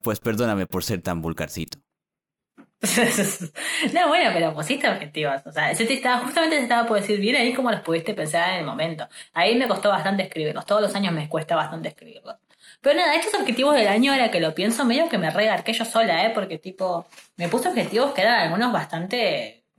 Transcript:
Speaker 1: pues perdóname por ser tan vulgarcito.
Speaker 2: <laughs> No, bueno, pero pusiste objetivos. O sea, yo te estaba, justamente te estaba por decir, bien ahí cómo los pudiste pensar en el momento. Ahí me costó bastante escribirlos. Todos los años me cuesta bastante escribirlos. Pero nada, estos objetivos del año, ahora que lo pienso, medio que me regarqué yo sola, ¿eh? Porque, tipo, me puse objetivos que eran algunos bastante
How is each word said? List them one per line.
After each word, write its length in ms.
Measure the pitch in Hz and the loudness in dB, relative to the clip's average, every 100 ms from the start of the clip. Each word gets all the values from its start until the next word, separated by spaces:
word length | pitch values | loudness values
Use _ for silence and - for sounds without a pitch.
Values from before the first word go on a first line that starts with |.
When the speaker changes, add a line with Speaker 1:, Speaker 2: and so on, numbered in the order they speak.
Speaker 1:
pues 180 | - 107 | -4 -4
perdóname 460 | 117 107 120 101 92 | -2 0 0 0 -2
por 180 | 92 | -4
ser 180 | - 95 | -4 -4
tan 180 | 90 87 | -4 -4
vulgarcito. 560 | 165 - 78 - 80 - _ _ _ _ _ _ _ _ - _ | -4 -4 -6 -8 -10 -12 _ _ _ _ _ _ _ _ -20 _
Speaker 2:
<laughs> 1120 | 220 185 240 220 196 - 165 - - - 302 | -2 2 2 2 -2 -4 -10 -10 -6 -4 0
No, 140 | 330 339 | 2 4
bueno, 220 | 330 269 | 4 2
pero 200 | 180 165 | 2 0
pusiste 360 | 151 - 269 240 | -2 -4 0 0
objetivos. 520 | 190 151 160 147 135 - | -2 -4 -4 -2 -4 -6
O 60 | |
sea, 220 | 151 156 | -2 -2
yo 120 | 160 226 | 0 0
te 60 | |
estaba, 260 | 269 254 247 | 0 0 0
justamente 340 | 247 339 320 302 | 0 0 2 2
te 60 | |
estaba 240 | 247 240 233 | 2 2 2
por 120 | 214 | 0
decir, 200 | 196 208 | 0 0
bien 160 | 202 277 | 2 2
ahí 180 | 247 | 2
cómo 180 | 254 247 | 0 0
los 100 | 196 | -2
pudiste 320 | - 165 165 | -2 -2 -2
pensar 380 | 208 156 170 180 | -4 -2 0 0
en 60 | 185 | -2
el 60 | 151 | -4
momento. 420 | 131 165 156 - - - | -4 -4 -6 -10 -14 -8
Ahí 220 | 165 190 240 | 0 2 2
me 120 | 247 | 2
costó 220 | 190 208 | 2 2
bastante 340 | 185 190 196 | 2 2 -2
escribirlos. 420 | 180 160 151 151 - | -2 -4 -4 -4 0
Todos 160 | 208 | 2
los 140 | 202 202 | 2 0
años 180 | 196 | -2
me 140 | 165 151 | -2 -2
cuesta 260 | 160 156 165 | -4 0 0
bastante 340 | 156 165 160 | -2 -6 -10
escribirlos. 460 | - - - - - _ _ - - | -12 -18 -20 -18 -20 _ _ -20 -2
Pero 160 | 277 311 | 2 4
nada, 180 | 339 311 | 4 2
estos 180 | 392 415 | 0 0
objetivos 360 | 254 233 269 294 | 0 2 4 4
del 120 | 208 | 4
año, 240 | 208 269 | 4 4
ahora 180 | 269 233 | 4 2
que 80 | 170 | 2
lo 160 | 160 156 | -2 0
pienso, 300 | 202 233 262 | -2 0 2
medio 240 | 254 330 | 2 2
que 80 | 196 | 0
me 120 | 160 | 0
regarqué 440 | 180 220 190 - | 2 2 2 -2
yo 100 | 226 226 | -4 -2
sola, 400 | 226 220 165 214 | 0 2 2 0
¿eh? 60 | |
Porque, 240 | 226 196 160 | 0 -4 -8
tipo, 480 | 190 185 185 175 - - - - | -12 -6 -2 -2 -6 -16 -20 -8
me 140 | 170 | -2
puse 180 | 240 359 | 0 0
objetivos 440 | 240 - 214 277 | 0 0 0 0
que 80 | - | 2
eran 180 | 220 233 | 2 4
algunos 300 | 170 185 247 | 2 0 0
bastante 840 | 196 151 165 180 247 208 139 113 - _ | 0 -2 -6 -4 -2 0 -2 -6 -12 _